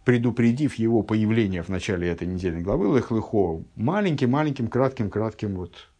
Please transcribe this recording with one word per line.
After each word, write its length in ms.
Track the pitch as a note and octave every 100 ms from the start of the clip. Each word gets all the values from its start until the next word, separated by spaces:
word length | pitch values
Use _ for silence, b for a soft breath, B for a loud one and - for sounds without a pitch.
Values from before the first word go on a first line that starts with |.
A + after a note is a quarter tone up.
| -
предупредив 680 | A#2+ A#2+ A#2 A#2 A#2+ C#3 -
его 280 | A2+ A2+
появление 580 | G#2 A2 G#2 A2+ G2+ F2+
в 80 | E2+
начале 380 | F#2 - F2+ F2
этой 200 | E2+ F2+
недельной 340 | F2+ F#2 E2
главы 340 | F#2 C#3+ G3+ C3
Лех 160 | -
Лехо 500 | A2+ - G#2+ F2 D#2+ - -
маленьким-маленьким, 920 | A#2+ G3+ G3 C#3+ A#2+ C#3+ D#3 C3 A2+
кратким-кратким 880 | A#2+ C3 C3 G2+ G#2 A2 - G#2+ F#2
вот 340 | F2 - -